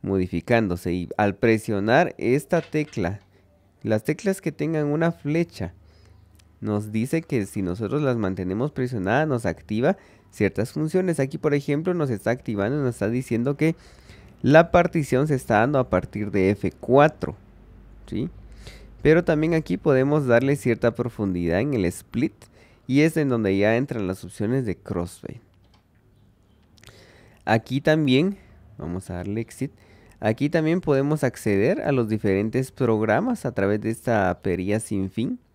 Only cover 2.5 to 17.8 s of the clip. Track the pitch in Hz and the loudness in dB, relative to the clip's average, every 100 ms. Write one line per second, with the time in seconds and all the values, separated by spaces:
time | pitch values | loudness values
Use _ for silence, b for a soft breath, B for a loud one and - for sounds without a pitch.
2.5 | 170 - 156 147 - 87 101 _ b _ | -4 -2 -6 -6 -4 -4 -4 _ b _
3.5 | _ _ _ - 107 - 151 202 190 165 | _ _ _ -2 -2 -2 -4 -2 -4 -6
4.5 | 143 151 160 147 147 165 165 143 160 170 | -4 -4 -2 -2 0 -2 -2 -4 -2 -2
5.5 | - 87 - b b b b b b _ | -6 -10 -10 b b b b b b _
6.5 | _ 104 104 107 110 123 165 165 131 98 | _ -4 -4 -2 -4 -2 -4 -2 -4 -2
7.5 | - 92 92 104 139 143 120 98 95 92 | -4 -4 -4 -4 -2 -2 0 -2 -2 -4
8.5 | 98 143 143 127 123 90 123 156 127 113 | -2 -4 -4 -6 -4 0 0 0 0 -2
9.5 | 82 - 107 135 196 b b b - 101 | -6 -6 0 0 0 b b b -2 -2
10.5 | - 117 - 156 185 185 160 135 160 156 | 0 -4 -4 -2 0 0 -2 -2 -2 -2
11.5 | 143 143 147 170 175 143 107 - 113 - | -2 -2 -2 -2 -2 -2 -2 -2 -4 -4
12.5 | 104 101 147 131 117 101 123 131 113 123 | -2 -2 0 -2 -2 -2 -2 -2 -2 -2
13.5 | 143 156 156 B B B B B B 117 | 0 -2 -2 B B B B B B 6
14.5 | 151 170 180 175 165 139 127 151 135 - | 6 6 4 2 0 0 0 2 -2 2
15.5 | 107 120 147 123 92 - 104 104 98 95 | 2 4 2 2 0 -2 -8 -4 2 2
16.5 | 101 92 - - 131 151 - - - - | 2 -2 -6 4 6 6 4 -10 -10 -18
17.5 | - - - | -20 -20 -20